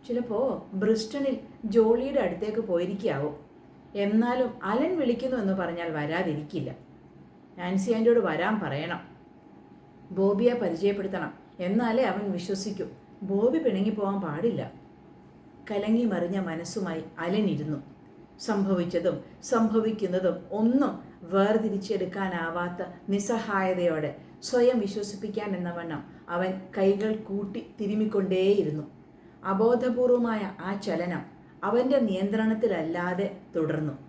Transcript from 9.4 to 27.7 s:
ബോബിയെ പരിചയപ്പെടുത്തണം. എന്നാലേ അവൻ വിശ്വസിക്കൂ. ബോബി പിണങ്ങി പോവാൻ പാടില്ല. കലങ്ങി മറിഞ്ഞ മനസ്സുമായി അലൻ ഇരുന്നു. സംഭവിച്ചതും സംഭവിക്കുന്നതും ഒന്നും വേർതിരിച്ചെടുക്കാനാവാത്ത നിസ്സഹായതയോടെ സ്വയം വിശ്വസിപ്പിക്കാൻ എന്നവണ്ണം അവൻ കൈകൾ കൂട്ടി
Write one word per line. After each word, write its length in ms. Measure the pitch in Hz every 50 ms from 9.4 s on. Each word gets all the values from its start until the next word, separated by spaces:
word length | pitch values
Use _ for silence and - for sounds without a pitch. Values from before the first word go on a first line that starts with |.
| - - - - - - - - - - - - - -
ബോബിയെ 440 | 185 190 196 196 202 196 233 240 240
പരിചയപ്പെടുത്തണം. 760 | - 208 175 165 165 196 202 202 202 190 190 190 175 156 - - - - - - -
എന്നാലേ 420 | 180 180 208 233 240 226 220 254
അവൻ 300 | 262 202 180 202 208 202
വിശ്വസിക്കൂ. 540 | 180 170 - - 240 196 - 214 - - - - - - - - - -
ബോബി 360 | 202 190 196 196 220 262 320 320
പിണങ്ങി 320 | - 247 196 190 202 220
പോവാൻ 300 | 214 214 202 196 202 196
പാടില്ല. 420 | 180 156 147 156 190 240 190 147 120 - - - - - - - - - - - - - - - - - - - - -
കലങ്ങി 340 | 214 202 - 214 226 233 240
മറിഞ്ഞ 340 | 220 190 175 175 175 190 196
മനസ്സുമായി 640 | 180 165 160 165 170 - - 214 185 170 160 160 - - - -
അലൻ 280 | 165 175 196 220 208 185
ഇരുന്നു. 300 | 151 139 151 156 151 131 - - - - - - - - - - - -
സംഭവിച്ചതും 760 | - - 214 202 196 196 190 180 170 175 - 170 - 180 - - - - - -
സംഭവിക്കുന്നതും 920 | - - 247 226 226 208 208 226 220 220 214 - 202 180 180 185 185 175 160 - - -
ഒന്നും 400 | 196 208 220 233 247 277 294 - - - - - - -
വേർതിരിച്ചെടുക്കാനാവാത്ത 1600 | 180 170 190 196 196 208 214 220 220 214 202 196 - - 214 190 190 185 - 196 196 185 180 170 165 165 165 175 175 180 180 - 180 175 - - - -
നിസ്സഹായതയോടെ 1000 | 196 202 202 - 233 220 220 214 202 190 190 185 185 180 175 170 160 156 151 143 - - - - - -
സ്വയം 360 | - - 254 247 240 247 262 226
വിശ്വസിപ്പിക്കാൻ 800 | 202 196 - 214 202 - - - 214 202 196 220 208 202 190
എന്നവണ്ണം 460 | 175 180 175 170 170 165 165 151 147 - - - - - -
അവൻ 220 | 175 175 185 185 185 - - - - 202
കൈകൾ 380 | 190 196 202 196 214 220 220
കൂട്ടി 500 | 220 - - 196 202 202 190 - 233 - -